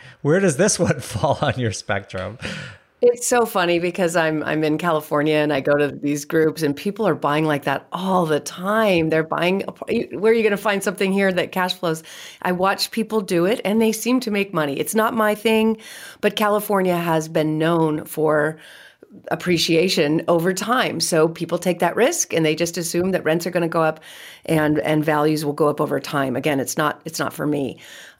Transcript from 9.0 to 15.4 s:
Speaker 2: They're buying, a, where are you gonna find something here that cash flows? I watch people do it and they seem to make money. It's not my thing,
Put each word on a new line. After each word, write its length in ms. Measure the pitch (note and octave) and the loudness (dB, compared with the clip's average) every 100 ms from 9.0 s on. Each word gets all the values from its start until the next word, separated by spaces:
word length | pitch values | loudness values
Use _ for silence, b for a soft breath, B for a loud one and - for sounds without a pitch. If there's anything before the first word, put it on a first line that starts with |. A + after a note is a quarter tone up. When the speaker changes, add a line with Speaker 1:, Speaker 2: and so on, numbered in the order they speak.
| D#3+ | 2
Speaker 2:
They're 140 | D#3+ | 0
buying, 400 | D#3+ D3+ E3+ F#3+ - - - | 0 0 0 0 -4 -8 -4
a, 180 | A3+ - B2+ | -4 -4 0
where 120 | G#3+ | 2
are 40 | A3+ | 4
you 80 | |
gonna 120 | G#3+ G3+ | 2 2
find 280 | A3 G3 | 0 -2
something 280 | G3+ F#3 G3 | -2 -2 0
here 200 | G3 G3 | 2 2
that 180 | F3+ D#3+ | 2 -2
cash 240 | F#3+ F#3 | -2 -4
flows? 300 | - F3 D#3+ E3 B B B | -2 -4 -4 -6 B B B
I 100 | - | -2
watch 400 | F3+ F#3+ G3 - | 0 0 0 -2
people 280 | - A3 A3 | -4 -2 -2
do 240 | F#3+ F3+ | 0 0
it 160 | F3 B3 | 2 0
and 180 | - G#3+ | 0 2
they 80 | A3 | 2
seem 300 | A3 A3+ B3+ | 0 0 0
to 100 | B3 | 0
make 240 | G#3 G3 | -2 -2
money. 240 | F3+ D3 C#3 | -2 -2 -2
It's 160 | D#3 | -2
not 200 | A3 A3+ | 0 0
my 200 | B3 G#3+ | 2 0
thing, 440 | G#3 | 0